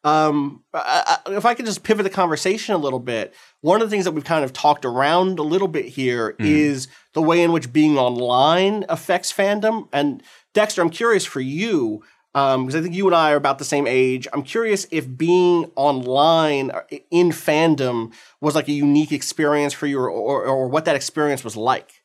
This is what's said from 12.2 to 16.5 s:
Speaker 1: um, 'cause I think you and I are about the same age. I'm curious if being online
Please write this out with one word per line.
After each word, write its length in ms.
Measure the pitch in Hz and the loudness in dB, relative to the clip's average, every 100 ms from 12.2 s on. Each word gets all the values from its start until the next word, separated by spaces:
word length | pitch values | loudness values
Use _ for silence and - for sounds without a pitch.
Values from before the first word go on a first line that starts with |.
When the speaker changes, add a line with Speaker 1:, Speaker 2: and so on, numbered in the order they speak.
| _ | _
Speaker 1:
um, 320 | 143 139 131 127 | 0 2 0 0
'cause 80 | |
I 60 | 156 | -4
think 140 | 175 175 | -4 0
you 100 | 196 | 2
and 80 | |
I 160 | 170 156 | 4 4
are 60 | 147 | 2
about 240 | 147 139 | 0 -2
the 40 | |
same 220 | 139 143 135 | -2 -2 0
age. 400 | 131 131 127 127 | 2 2 0 -6
I'm 100 | 147 | -8
curious 460 | 139 226 226 202 - | -6 -4 -2 -2 -2
if 160 | 160 131 127 | -6 -6 -4
being 540 | 165 180 175 175 - - | 2 4 4 2 -2 0
online 960 | 143 131 123 131 156 165 156 | 0 0 0 2 4 4 2